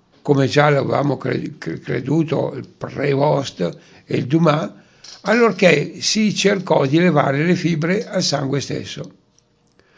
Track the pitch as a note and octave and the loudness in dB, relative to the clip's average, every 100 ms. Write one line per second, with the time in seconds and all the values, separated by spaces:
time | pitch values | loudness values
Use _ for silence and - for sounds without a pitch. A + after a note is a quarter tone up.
0 | _ _ - C#3 C3 C#3+ D3 C#3 A#2 A#2+ | _ _ 0 2 4 4 4 4 2 0
1 | C#3+ B2+ B2+ B2+ - - E2 - - F2+ | 0 -2 -2 -4 -4 -10 -10 -10 -6 -6
2 | C3 D#3+ D#3 C3 C3 B2 A#2+ - - - | 0 0 0 -2 -2 -6 -14 -14 -10 -4
3 | C#3+ C3+ D3 C#3+ C3+ - E3+ D#3+ - - | -2 2 2 0 -4 -6 -6 -6 -20 -20
4 | - A#2+ A#2+ D#3+ D#3+ D3+ G#3 - _ _ | -6 -4 0 2 2 0 -4 -12 _ _
5 | - - F#3+ A#3 A3+ F3+ F3+ D3 - - | -20 -10 -2 2 2 4 4 4 0 -6
6 | - G#3+ G#3+ - F#3+ G3+ - D3+ C#3 D#3 | -4 0 0 2 0 0 0 0 2 2
7 | F3+ D3 C#3 C#3 E3+ F3+ D#3+ D#3+ E3 G3+ | 4 2 0 0 0 0 0 0 0 -2
8 | B3 F#3+ - C#3+ C3+ C#3 - C3+ A2 - | -2 -4 -2 -2 -2 -4 -4 -8 -8 -12
9 | - _ _ _ _ _ _ _ _ | -14 _ _ _ _ _ _ _ _